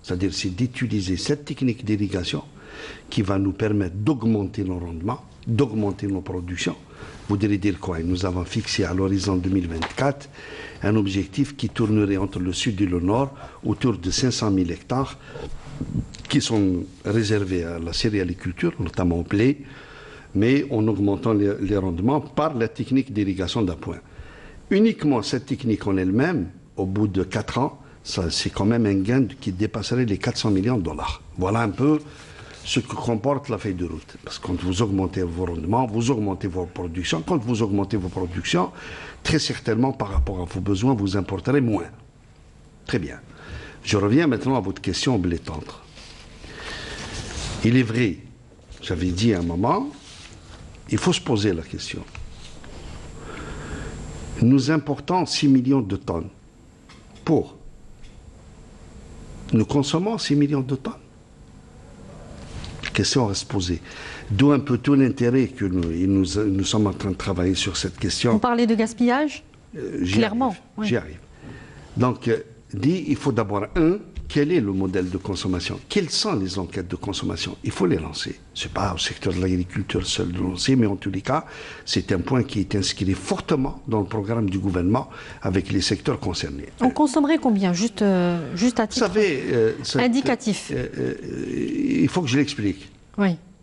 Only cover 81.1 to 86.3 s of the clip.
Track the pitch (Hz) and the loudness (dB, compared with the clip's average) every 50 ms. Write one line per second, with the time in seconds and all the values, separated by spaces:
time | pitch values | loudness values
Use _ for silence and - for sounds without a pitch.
81.1 | 95 95 - - 131 - - - - - - - - - - - - - - - | -4 -4 -2 0 -2 -2 -2 -6 -16 -16 -16 -16 -16 -14 -8 -2 -2 -2 0 0
82.1 | 104 87 87 - 131 127 117 - - 104 92 - - 101 92 - - - 101 95 | 0 0 2 2 2 2 2 2 0 -2 -2 0 0 0 0 -2 -2 -2 0 0
83.1 | 95 - - - 196 180 - - 170 135 131 - - - - - 110 107 101 - | 0 -2 -2 -4 -4 -4 0 0 0 2 2 -2 -4 -8 -4 -2 0 0 0 0
84.1 | 113 110 98 101 117 117 110 95 90 95 95 101 87 90 87 92 110 127 117 - | -2 -4 -2 -2 0 0 0 0 0 0 0 0 0 2 2 2 2 2 0 -4
85.1 | - - - - - - - 98 92 95 - - 101 98 - - 107 - - - | -12 -16 -16 -16 -14 -4 -2 0 2 2 0 2 0 0 2 2 0 0 0 -2
86.1 | 101 - - 98 | -2 -2 -2 -4